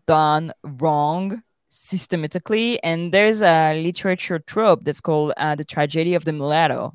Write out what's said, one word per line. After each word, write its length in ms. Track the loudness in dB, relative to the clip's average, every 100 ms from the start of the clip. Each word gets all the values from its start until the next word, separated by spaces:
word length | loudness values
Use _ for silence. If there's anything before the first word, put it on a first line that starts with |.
| 0
done 460 | 4 4 2 -2 -10
wrong 760 | -14 -4 0 2 0 -2 -4 -8 -12 _ _
systematically, 1120 | -10 -4 -2 -2 -2 -4 -6 -2 -2 0 -2
and 300 | -2 -4 0
there's 300 | 4 4 4
a 360 | 4 4 4 0
literature 560 | -2 -2 -2 -2 -4 -6
trope 440 | -4 0 4 4
that's 180 | 2 -6
called, 320 | -2 0 0 -2
uh, 180 | -2
the 100 | -4
tragedy 500 | -4 -2 -2 0 0
of 100 | 0
the 80 | -2
mulatto. 600 | -4 0 2 2 0 -6